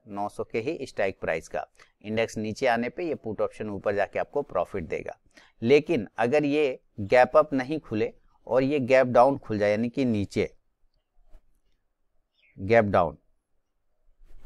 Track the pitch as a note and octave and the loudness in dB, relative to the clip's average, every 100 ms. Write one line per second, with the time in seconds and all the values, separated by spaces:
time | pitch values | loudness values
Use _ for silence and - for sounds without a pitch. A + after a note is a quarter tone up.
0 | A2+ G2+ G#2 - G#2+ A#2+ A#2+ E3 C3+ - | -12 -10 -10 -10 -8 -6 -6 -8 -8 -6
1 | G2 - F2+ E2 - D2+ - _ _ _ | -6 -4 -6 -6 -6 -10 -12 _ _ _
2 | G#2+ A2 A2 A#2 G#2+ G2+ B2+ A#2 B2 - | -8 -4 -4 -4 -8 -4 -2 -2 -4 -6
3 | E3+ B2+ A2 G#2 G#2 - G#2+ F#2+ G#2+ G2+ | -8 -8 -8 -6 -6 -6 -10 -6 -4 -2
4 | F#2+ F#2+ F2 C#3+ C#3 F2+ E2 G2 D2+ D#2 | -2 -4 -6 -6 -4 -4 -4 -6 -8 -8
5 | - - _ _ _ - A2+ C#3+ D3 D3+ | -8 -16 _ _ _ -4 4 4 4 -4
6 | G2 - A#2+ D3 D3 D3 C#3+ C3+ _ - | -4 -4 0 2 2 0 0 -4 _ -10
7 | G2 B2 B2 D#3 D3+ C3+ B2+ D#3 - G#2+ | 2 4 6 4 2 0 -4 -8 -6 -4
8 | A#2 - _ _ - B2+ C3+ C#3+ A#2+ C3 | -4 -8 _ _ -2 0 0 0 4 4
9 | B2+ A#2+ C3 C3+ - G#2+ G#2 G#2+ A#2+ C#3+ | 6 6 6 4 -4 0 2 2 -2 -2
10 | B2+ G#2 G2 A2+ E2 _ _ _ _ _ | 0 0 -2 -2 -4 _ _ _ _ _
11 | _ _ _ - _ _ _ _ _ _ | _ _ _ -20 _ _ _ _ _ _
12 | _ _ _ _ _ - F#2+ A#2 G2+ F#2+ | _ _ _ _ _ -8 2 4 6 4
13 | D#2+ - _ _ _ _ _ _ _ _ | 2 -2 _ _ _ _ _ _ _ _
14 | _ _ - - | _ _ -20 -18